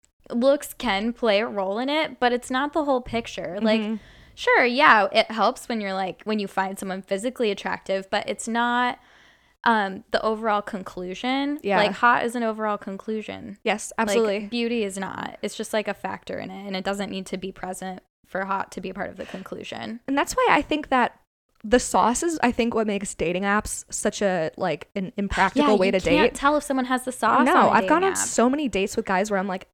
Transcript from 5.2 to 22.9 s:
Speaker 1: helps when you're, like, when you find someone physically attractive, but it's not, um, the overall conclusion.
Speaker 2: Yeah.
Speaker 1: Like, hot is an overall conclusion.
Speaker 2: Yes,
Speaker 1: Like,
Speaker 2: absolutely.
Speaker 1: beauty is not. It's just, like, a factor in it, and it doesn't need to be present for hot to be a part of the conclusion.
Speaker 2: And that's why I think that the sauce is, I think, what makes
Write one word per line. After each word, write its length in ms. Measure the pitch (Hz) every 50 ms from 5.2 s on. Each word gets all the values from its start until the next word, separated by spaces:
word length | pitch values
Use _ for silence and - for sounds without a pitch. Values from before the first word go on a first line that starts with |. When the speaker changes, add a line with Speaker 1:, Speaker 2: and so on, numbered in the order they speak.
| - -
Speaker 1:
helps 360 | 226 226 196 233 269 - -
when 140 | - 240 220
you're, 120 | 202 196 190
like, 280 | 190 190 180 - - -
when 160 | 208 214 214
you 80 | 196
find 300 | 190 - 190 196 190 196
someone 240 | - 208 190 185 190
physically 500 | 190 - 196 190 220 262 - - 240 214
attractive, 580 | 202 - - 190 180 - - - 196 196 190 -
but 200 | 214 202 - -
it's 180 | 214 - -
not, 520 | 226 226 233 240 240 240 247 247 247 - - _ _ _ _ _ _ _ _ _ _ _ _ _
um, 400 | 233 226 214 196 190 190 - - _
the 100 | - - -
overall 380 | 220 220 214 226 220 208 208
conclusion. 1000 | 208 - - 185 190 - - 180 180 180 185 - - 254 262 277 277 285 294 302 -
Speaker 2:
Yeah. 140 | 196 196
Speaker 1:
Like, 160 | 190 208 208 196
hot 320 | - 240 240 247 - -
is 100 | 233 233
an 80 | 247 233
overall 340 | 220 214 220 220 214 208
conclusion. 800 | 202 - 202 190 190 - 220 220 214 208 - 190 190 - 208 202 - -
Speaker 2:
Yes, 280 | 220 196 214 - - -
Speaker 1:
Like, 100 | - 226
Speaker 2:
absolutely. 320 | 220 240 233 226 208 196 214 208
Speaker 1:
beauty 360 | 202 240 240 233 233 240 233 202
is 140 | 196 190
not. 400 | 196 190 - - - - - - -
It's 140 | - 202 -
just, 180 | - 214 - -
like, 140 | 214 202
a 60 | 202 196
factor 440 | - - 190 196 - - - -
in 140 | - - 185
it, 160 | 185 196 202
and 80 | 202 190
it 80 | 185 190
doesn't 240 | 196 202 202 196 196
need 160 | 196 190 185
to 100 | - 196
be 140 | 185 190 190
present 500 | - - 185 185 185 - 196 190 185 190 _ _ _ _ _
for 180 | _ - 185 196
hot 260 | 190 196 190 190 - -
to 80 | 190
be 100 | 185 185
a 20 | 185
part 160 | 196 185 190
of 80 | 190
the 80 | 190 -
conclusion. 720 | - - 190 190 - - - - - - - 117 214 226 240 -
Speaker 2:
And 80 | - 269
that's 180 | 285 349 - -
why 140 | 508 508 415
I 100 | 339 302
think 280 | 285 - 302 302 - -
that 300 | 262 254 233 - - _ _ _ _ _ _ _ _ _
the 180 | - 208 185 165
sauce 440 | - - - 190 180 220 247 - 339
is, 160 | 339 320 -
I 120 | - 247 -
think, 200 | - 226 240 233
what 140 | 226 214
makes 260 | 214